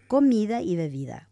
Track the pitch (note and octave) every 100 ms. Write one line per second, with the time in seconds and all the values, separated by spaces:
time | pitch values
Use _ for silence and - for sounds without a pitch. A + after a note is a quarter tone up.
0 | - C4+ C#4 A3+ G#3+ A#3 - E3+ D#3 C3+
1 | B2+ A#2 _